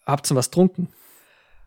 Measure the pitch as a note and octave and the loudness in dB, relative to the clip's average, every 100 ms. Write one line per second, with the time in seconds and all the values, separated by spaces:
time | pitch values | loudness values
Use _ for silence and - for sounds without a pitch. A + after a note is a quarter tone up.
0 | - C#3+ - C3 - F3 F#3 - F3 _ | -4 -4 -2 -2 0 2 2 0 -10 _
1 | - - _ _ _ - | -20 -20 _ _ _ -20